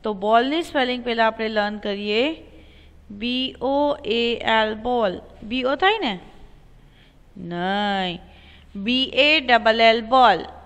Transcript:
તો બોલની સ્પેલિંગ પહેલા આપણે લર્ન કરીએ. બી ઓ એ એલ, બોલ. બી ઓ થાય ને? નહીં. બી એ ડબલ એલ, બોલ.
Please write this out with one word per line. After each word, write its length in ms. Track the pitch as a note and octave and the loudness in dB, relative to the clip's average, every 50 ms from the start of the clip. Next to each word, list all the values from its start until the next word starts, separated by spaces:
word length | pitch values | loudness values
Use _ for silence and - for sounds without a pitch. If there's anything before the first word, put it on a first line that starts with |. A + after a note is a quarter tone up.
| - | -6
તો 100 | A3 G#3+ | -6 -6
બોલની 500 | F#3+ G3 G#3 A3 A#3 B3 C4+ D4 E4 E4+ | -4 0 4 4 4 4 2 -2 -4 -4
સ્પેલિંગ 400 | E4 - D4 B3+ B3 B3 B3 A#3+ | -2 -2 -2 -2 0 -2 -6 -6
પહેલા 240 | B3 A#3 A3+ A3+ | -6 -2 0 0
આપણે 220 | A3 A3 A3+ A3+ A3 | 0 0 -2 -6 -2
લર્ન 280 | A3+ G#3+ G#3 G#3 G#3 | -2 -2 -2 -2 -4
કરીએ. 680 | G#3 - G#3 G3+ G3+ G#3 G#3 G#3 A3 B3+ D4+ D#4+ - - - - - - - - - - - - - - - | -6 -6 -6 -6 -4 -4 -2 0 0 0 0 -2 -6 -14 -20 -20 -20 -20 -20 -20 -20 -20 -20 -20 -20 -20 -20
બી 440 | G#3 G3+ A3 A#3+ B3 B3+ C4 B3+ - - | -14 -8 -6 -4 -4 -4 -4 -6 -8 -6
ઓ 360 | A#3+ C4 C#4 C#4+ D4 D4 C#4+ - - | -4 -2 0 0 0 0 -2 -4 -4
એ 300 | - A3 A#3 A#3 A#3 A#3 | -4 -2 0 0 -2 -2
એલ, 400 | - - - A3 A3 A3 G#3+ A3 | -2 -2 0 2 2 2 0 -4
બોલ. 440 | G#3+ A3 B3 B3 A#3+ A3 G3 F3 - - - - - - | -6 -4 -2 -2 0 0 0 -2 -6 -12 -18 -20 -20 -12
બી 200 | G#3 A#3 C4 B3 | -6 -6 -2 -2
ઓ 120 | B3+ C#4 | -2 0
થાય 240 | C#4 F#4 F#4+ G#4+ A4+ | 2 2 2 2 2
ને? 200 | F#4 B3 G3 F3 - - - - - - - - - - - - - - _ _ - _ _ - - - - | -2 -4 -6 -6 -10 -18 -20 -20 -20 -20 -20 -20 -20 -20 -20 -20 -20 -20 _ _ -20 _ _ -20 -20 -20 -20
નહીં. 840 | - F#3 F3 F3 F3 F3+ F#3+ G3 G3+ G#3 G3+ G3+ G3 F#3+ F3+ E3+ - - - - - - - - - - - - G3+ G3 | -16 -14 -10 -8 -6 -4 -2 -2 -2 -2 -2 -2 -2 -4 -4 -6 -10 -14 -20 -20 -20 -20 -20 -20 -20 -20 -16 -14 -8 -4
બી 200 | A3 B3 B3+ C4 | -2 0 0 0
એ 360 | - - B3 C#4 D4 D#4 D#4+ | -2 2 2 4 4 4 2
ડબલ 420 | C4+ B3 B3 A3+ G#3+ A3+ A3 A3+ | 2 4 2 4 4 4 4 6
એલ, 200 | A3+ A3+ A3+ A#3 | 6 6 4 4
બોલ. 440 | A3 A3 B3+ C4 B3+ A3 F#3+ D#3+ - - - - - | 0 2 4 6 6 6 6 4 -2 -10 -14 -20 -20